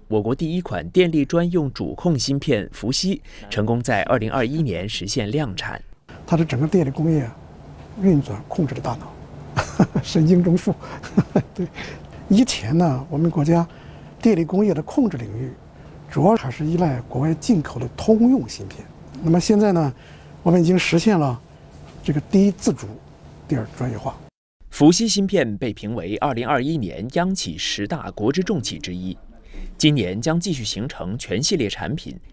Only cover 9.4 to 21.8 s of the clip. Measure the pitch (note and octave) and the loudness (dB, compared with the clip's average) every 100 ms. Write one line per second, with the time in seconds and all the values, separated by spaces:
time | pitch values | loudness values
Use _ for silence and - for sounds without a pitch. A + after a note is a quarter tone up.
9.4 | - - - - - - - F3 D#3 F3+ | -8 -6 -2 0 2 0 0 2 6 6
10.4 | F3 F3 - - - - - - - - | 4 2 0 -4 -8 -14 -4 -2 0 0
11.4 | - - F3 - - - - - - G3+ | -2 -6 -8 -10 -14 -14 -18 -8 2 4
12.4 | B3+ - A2+ E3 F3 B2+ C#3 D3 E3 D#3+ | 4 0 0 2 2 0 -2 0 0 2
13.4 | D3 E3+ E3+ - - - - - A#3 F3+ | 4 4 2 -6 -20 -20 -20 0 4 4
14.4 | E3 F#3+ G#3 D#3 D#3 - A#3 C#3 A2 G#2+ | 2 2 2 2 -2 0 0 0 -6 -8
15.4 | C3 - - - - - - - E3 A3+ | -8 -10 -20 -20 -20 -20 -6 2 4 4
16.4 | C3+ - D#3 E3+ F3 A#2+ - - D3+ D#3+ | 0 -4 -2 0 0 -2 -4 -2 -2 0
17.4 | - G3+ - A#2+ B2 - - A3 A#3+ C4 | 2 2 0 -6 -8 -2 2 4 6 4
18.4 | A2+ - G2 - - - - - D#3+ E3+ | 0 -10 -12 -14 -18 -20 -18 -4 2 4
19.4 | - G#3 G#3 F3 C#3+ - - - - - | 4 4 4 2 0 -4 -14 -20 -20 -4
20.4 | F3 F3+ E3 F3+ - E3+ A3 F#3+ C#3+ A#2+ | 4 6 6 4 4 2 4 4 2 -2
21.4 | - - - - | -10 -20 -20 -20